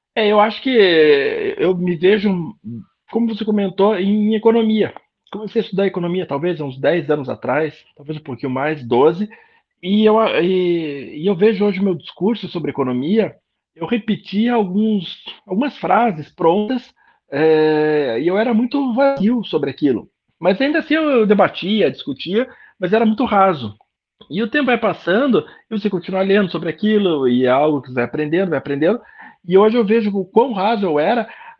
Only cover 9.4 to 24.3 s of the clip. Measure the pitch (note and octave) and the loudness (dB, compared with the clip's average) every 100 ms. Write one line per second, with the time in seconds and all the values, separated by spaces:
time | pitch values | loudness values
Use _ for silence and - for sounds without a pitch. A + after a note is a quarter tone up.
9.4 | _ _ _ _ F3+ G#3 G#3+ G#3+ A3 B2 | _ _ _ _ -2 2 4 4 2 0
10.4 | F3 F#3 F3 E3+ D#3 C#3 A2 D3+ F#3 F3 | 0 0 0 -2 -4 -10 -12 -6 -4 2
11.4 | G#3+ G3 G#3 F#3 G3 E3+ - - F#3+ A3 | 2 2 -2 0 -2 -2 -8 -4 -2 -2
12.4 | F3+ F3 C#3+ C#3 B2+ B2 D3 A3 E3+ - | -6 -8 -6 -4 -4 -2 0 0 0 -6
13.4 | _ _ _ - E3 A#3+ G#3+ G3 - G3 | _ _ _ -12 -4 -4 -2 -6 -4 -2
14.4 | A#3+ A#3+ F#3+ F#3+ A3 G#3 E3 - - - | 0 0 0 0 0 0 -4 -14 -20 -20
15.4 | - F#3+ C#4+ - G#3+ G3 A#3 D#3 - - | -8 -4 -4 -4 0 2 2 -2 -12 -2
16.4 | E3+ F#3+ G#3 B3+ - _ _ _ - C#3 | 0 2 0 -4 -8 _ _ _ -8 0
17.4 | D#3+ D#3 D#3 D3+ D3+ D3+ C3+ A2+ E3 G3 | 4 4 4 2 2 0 0 -2 0 0
18.4 | A#3+ A3 B3 C#4+ C4+ A#3 C#4 C#4 G3+ A#3+ | 0 0 0 -2 -2 2 0 2 0 0
19.4 | - D#3 C#3+ - D3 G#2+ - _ _ - | -2 -4 -4 -2 0 0 -4 _ _ -4
20.4 | F3+ F#3+ C#4 D#4+ - D#4 D4+ B3+ G#3 G3+ | 0 0 0 -2 -2 -2 2 2 2 4
21.4 | F#3 - F3 G#3+ D3+ C3+ - C3 D#3+ G#3 | 2 0 -4 0 0 -2 -10 -10 -4 -4
22.4 | B3 - - - F3 A3 A3 A3 B3 G3+ | -4 -8 -20 -8 -2 2 2 0 0 2
23.4 | G3 D#3 A2 G2+ _ _ _ _ - | 2 0 -8 -14 _ _ _ _ -10